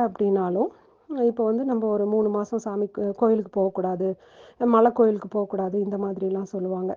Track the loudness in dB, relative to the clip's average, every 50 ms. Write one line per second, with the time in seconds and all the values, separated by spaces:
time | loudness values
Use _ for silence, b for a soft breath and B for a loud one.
0 | 0 0 0 0 0 2 2 2 2 0 0 0 0 -2 -4 b b b b b
1 | b b -2 0 0 0 2 2 0 0 0 0 0 -2 -2 0 0 0 0 0
2 | 0 2 2 2 2 2 0 -2 -4 -4 -4 -6 -4 -4 -4 -4 -4 -4 -4 -4
3 | -4 -4 -2 2 2 2 2 2 0 -2 0 0 0 0 0 -2 -2 -2 -2 -2
4 | -2 -4 -4 -6 B B B B B B B B 2 4 6 6 6 6 6 4
5 | 4 4 2 0 -4 -6 -4 -4 -4 -4 -4 -4 -4 -2 -2 -2 -2 -2 -2 -4
6 | -4 -4 -4 -4 -4 -4 -2 -4 -6 -6 -6 -6 -4 -4 -4 -4 -4 -4 -6